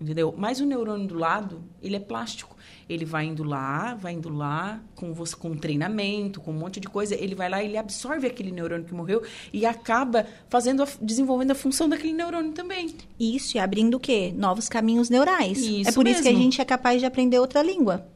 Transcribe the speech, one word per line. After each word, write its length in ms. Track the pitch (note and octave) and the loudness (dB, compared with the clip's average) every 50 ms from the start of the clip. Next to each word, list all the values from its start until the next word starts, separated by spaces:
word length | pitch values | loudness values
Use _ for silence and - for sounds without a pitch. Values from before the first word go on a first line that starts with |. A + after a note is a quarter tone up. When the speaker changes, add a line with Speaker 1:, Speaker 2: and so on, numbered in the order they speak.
Speaker 1:
entendeu? 340 | D#3+ D3+ D#3 E3 D#3+ D#3+ - | -8 -6 -2 0 0 0 0
Mas 240 | - G3 A3 C4 B3+ | -2 -4 -4 -2 0
o 60 | C#4+ | 0
neurônio 400 | C#4+ C#4 B3 A3+ G#3+ G#3+ G3+ G3+ | 0 0 0 -2 -4 -4 -4 -4
do 80 | F#3+ E3+ | -4 -4
lado, 480 | E3 E3 E3 F3 G#3 G#3 F#3+ F3 E3 E3+ - - - - | -2 -2 0 0 -2 -4 -6 -10 -12 -14 -18 -18 -12 -8
ele 140 | F#3+ G3+ | -6 -6
é 40 | F#3+ | -6
plástico. 540 | G3 - A3+ A3+ A#3 A3+ - - - - - - - - - - - - | -6 -8 -8 -8 -8 -8 -10 -12 -14 -18 -20 -20 -20 -20 -20 -20 -10 -8
Ele 160 | E3 E3 E3 | -6 -6 -6
vai 220 | D#3 D#3+ D#3 D3+ | -4 -4 -4 -4
indo 180 | D#3+ D#3+ D3+ D#3 | -4 -4 -4 -4
lá, 500 | D3+ C#3+ C3+ C3 C3+ C#3 D3+ F#3 A#3+ B3 | -4 -4 -4 -4 -4 -4 -4 -4 -6 -6
vai 200 | A3 F#3 F3 F3 | -8 -8 -8 -8
indo 160 | E3+ D#3+ E3 | -8 -8 -6
lá, 500 | D3+ D3 D3 C#3+ D3 D#3 F3 G3 G#3+ A3 A3 - - | -6 -4 -4 -2 -2 -4 -4 -6 -8 -10 -12 -16 -14
com 180 | - - E3+ D#3+ | -12 -10 -8 -8
você, 240 | E3 E3+ E3 - | -8 -8 -10 -10
com 180 | - - E3+ D#3+ | -8 -8 -8 -6
treinamento, 840 | D3 D#3 D#3+ D3 C#3+ D#3+ F#3 G#3+ G#3+ G3+ G3 G3+ G#3 G3+ G3+ G3 - | -4 -4 -2 -2 -2 -2 -2 -2 -2 -2 -2 -2 -2 -4 -6 -8 -8
com 120 | - - D#3+ | -10 -8 -6
um 60 | D#3 | -6
monte 220 | D#3+ F#3 F#3+ G#3+ | -6 -8 -8 -10
de 80 | F#3+ G3 | -12 -6
coisa, 260 | - G3+ G#3 G3+ G3 | -4 -4 -2 -2 -2
ele 200 | - F3 G3 F#3+ | -4 -4 -6 -4
vai 160 | F3+ F#3 F3+ | -4 -4 -2
lá, 120 | F#3 G3 G#3 | -2 -2 -2
ele 140 | G#3 G#3 | -2 -4
absorve 500 | G#3+ A3 G#3 - - - B3 D4+ D#4+ C4+ | -6 -6 -6 -10 -10 -6 -6 -4 -2 -2
aquele 240 | B3 A#3+ - G3 F#3+ | -2 -4 -4 -8 -8
neurônio 360 | F3+ F3 E3+ E3 E3 E3+ E3 | -6 -6 -4 -4 -4 -6 -6
que 80 | E3+ F3+ | -8 -8
morreu 280 | F3 E3+ F3+ F#3+ A#3 A3+ - - - - - - | -8 -4 -2 -2 -2 -2 -4 -10 -16 -14 -10 -4
e 140 | G#3 G#3+ | 0 0
acaba 600 | A3+ A#3 A#3 - - A3+ A#3+ C#4 B3+ A#3 A#3 G#3 - - - - - | 0 0 -2 -2 0 2 2 2 2 2 2 2 0 -6 -16 -8 0
fazendo 340 | - B3 A#3+ A#3+ C4 C4+ C#4 | 2 2 4 4 2 2 2
a, 60 | C#4 - - G#3+ | 0 -2 -6 -6
desenvolvendo 480 | G#3+ A3 A#3+ C#4 C4 C4 B3+ C4 C4+ | -2 0 2 2 2 2 2 2 2
a 40 | C4+ | 0
função 320 | C4+ - C4+ C4+ - E4 | 2 0 0 0 2 2
daquele 280 | D#4 D#4+ D#4+ - D#4+ D#4+ | 2 2 0 -2 -2 -2
neurônio 380 | D#4+ E4+ E4+ F4 E4+ D#4+ D#4 D#4 | -2 -4 -4 -4 -4 -4 -4 -6
também. 420 | E4+ F4+ F4+ F#4+ F#4 F4 D#4+ D4+ - - - - - | -6 -8 -8 -6 -6 -6 -8 -8 -12 -16 -20 -6 -2
Speaker 2:
Isso, 380 | A3+ A3+ A3+ C4+ - - - A#3 | -2 -2 0 -2 -4 -2 -2 0
e 20 | |
abrindo 340 | F#3+ G3 G3 G3+ A3 A3+ A#3 | 0 0 2 4 4 4 4
o 40 | C4 | 2
quê? 320 | - - C4 G#3+ F#3 F3+ F3 | 2 2 2 2 2 0 -2
Novos 320 | F3+ G3+ F#3+ F#3 A3 A#3 | 0 0 2 2 0 -2
caminhos 440 | - - A#3 A3 A3+ A3+ A#3 A#3+ A#3 | -2 -2 0 2 4 4 4 4 4
neurais. 480 | A#3+ B3 C#4+ E4+ F#4 F4+ B3+ F#3 G3 C4 | 6 6 6 6 4 2 2 0 0 0
Speaker 1:
Isso 320 | C4 A3 G#3 G#3 G3 A3 | 0 0 0 2 2 4
Speaker 2:
É 20 | A3+ | 6
por 140 | B3+ C4 A#3 | 6 6 6
isso 140 | A#3+ E4+ D4 | 6 6 6
que 60 | B3+ | 6
a 40 | A#3+ | 6
Speaker 1:
mesmo. 120 | A#3+ B3+ | 8 6
Speaker 2:
gente 160 | B3+ C4 - C4+ | 6 4 4 2
é 20 | |
capaz 340 | - C4 B3+ C4 B3 B3 B3 | 0 0 2 4 4 4 4
de 60 | B3 | 2
aprender 320 | B3+ B3+ C4 B3+ B3 A#3+ B3 | 2 2 2 4 6 6 6
outra 240 | B3+ C4 C4 D4 D4 | 4 4 4 4 4
língua 440 | E4 G4 F#4 C#4+ G3+ F3 F3+ - - - | 4 4 4 4 4 2 0 -4 -10 -20